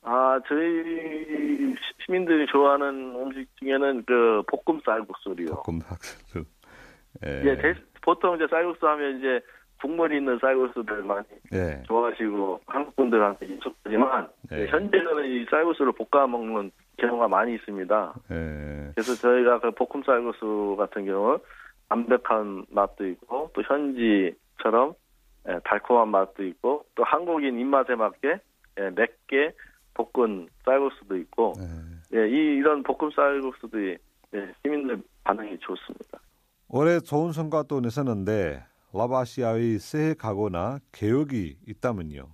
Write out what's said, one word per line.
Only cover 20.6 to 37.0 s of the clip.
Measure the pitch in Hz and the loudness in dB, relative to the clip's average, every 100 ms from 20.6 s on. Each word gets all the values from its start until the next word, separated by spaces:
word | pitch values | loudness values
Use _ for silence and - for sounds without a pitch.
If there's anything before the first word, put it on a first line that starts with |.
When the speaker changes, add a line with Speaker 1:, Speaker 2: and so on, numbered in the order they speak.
| 101 98 | -2 -2
Speaker 1:
같은 | 98 107 98 | -2 -2 -4
경우 | 98 107 156 - - - _ _ | 0 2 0 -2 -20 -20 _ _
담백한 | 107 120 123 - 110 104 95 - | -2 2 2 2 -2 -2 -8 -4
맛도 | 101 101 - 98 | 0 0 -2 -6
있고 | 90 - 127 160 | -6 -6 -6 -4
또 | - | -6
현지처럼, | 110 143 143 131 117 104 90 - _ - 113 110 139 170 _ _ _ _ - | -2 -2 -2 0 2 4 2 -4 _ -4 2 2 2 -2 _ _ _ _ -8
예, | 87 - | -6 -2
달콤한 | 104 - 120 110 | -2 4 4 6
맛도 | 101 95 - 95 | 4 0 -4 -8
있고 | - 120 147 - - | -4 -2 -2 -6 -4
또 | |
한국인 | 117 147 175 165 139 120 | 0 0 0 -2 -2 -2
입맛에 | 131 139 127 120 | 0 0 2 0
맞게, | 107 - 135 185 _ _ _ - | -2 -2 -2 -2 _ _ _ -8
예, | 98 | -6
맵게 | - 233 _ - 135 151 - - _ _ | -2 -2 _ -4 0 0 -4 -20 _ _
볶은 | - 117 - 117 98 85 _ | -8 -4 0 0 0 -10 _
쌀국수도 | - 135 139 - - 92 | 0 2 2 -4 -8 -6
있고, | 80 - 113 90 90 82 82 85 - | -6 0 0 0 -10 -10 -12 -18 -4
Speaker 2:
예. | 113 | 0
Speaker 1:
예, | 110 | 2
이, | 135 156 139 | 2 2 2
이런 | 147 147 | 2 2
볶음 | 131 131 151 | -2 -2 -2
쌀국수들이, | 147 143 139 131 - 113 110 98 85 _ _ _ | 2 2 2 -4 -8 -8 -4 -4 -6 _ _ _
예, | 104 95 - | -10 -10 -6
시민들 | 139 147 135 110 - _ - | -4 -2 -2 -6 -8 _ -2
반응이 | 98 107 - | -2 -4 -12
좋습니다. | - 92 - - - - _ _ _ _ _ | -10 -10 -10 -18 -18 -20 _ _ _ _ _
Speaker 2:
올해 | 120 156 170 | 2 4 4